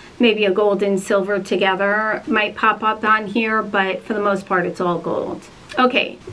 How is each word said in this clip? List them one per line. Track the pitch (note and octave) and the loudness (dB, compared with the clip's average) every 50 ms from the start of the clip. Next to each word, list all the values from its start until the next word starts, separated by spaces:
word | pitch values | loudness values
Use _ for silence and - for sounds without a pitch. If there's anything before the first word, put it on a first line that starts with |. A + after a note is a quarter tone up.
| - - - - | -20 -10 -2 2
Maybe | A#3+ A3+ G#3 G#3+ G#3 | 2 4 4 4 2
a | G3 | 2
gold | F3+ G#3 G#3 G#3 G3+ F#3+ | 2 2 2 2 2 2
and | G3+ G3+ G3 F#3 | 0 0 0 0
silver | F#3+ - G#3+ G3+ F#3+ G3 G#3 G3 | 0 0 0 0 2 0 -2 -4
together | F#3+ - G#3+ F3+ G3 F#3+ F#3+ F#3 G3 G3+ G#3 G#3+ G#3+ G#3+ G#3 G#3 - | -2 -2 0 2 2 2 2 2 0 0 2 0 0 -2 -2 -4 -2
might | - A3+ G#3+ G#3 G#3 G#3 | -2 0 0 0 -2 -2
pop | - - A3 G#3 G#3+ A3 | 0 2 2 2 2 0
up | G#3+ G#3+ A3 A3 | -2 -2 0 2
on | G#3+ G#3+ G#3+ G#3+ | 2 2 2 0
here, | F#3+ G#3 A#3+ A3 A3 A3 A3 | -2 -2 0 0 0 0 -2
but | G#3 G3+ G3+ G3+ F#3+ F#3+ F#3 F#3 | -2 0 0 0 0 0 -2 -6
for | - - A3 | -6 -6 -4
the | G#3 | 0
most | G3+ G3+ G3 F#3+ G3+ | 0 0 0 0 -2
part, | - G3 F3 F3 | -2 0 0 0
it's | F3+ E3+ - | -2 -2 -2
all | F#3 F3 F3 | -2 -2 -2
gold. | E3 - E3 - - - - - - - - - - - - - - | -2 -2 -4 -4 -4 -4 -6 -8 -12 -14 -20 -20 -20 -16 -8 -2 2
Okay, | B3 B3 B3 - - - - - - - | 2 2 2 0 -2 -4 -8 -14 -16 -14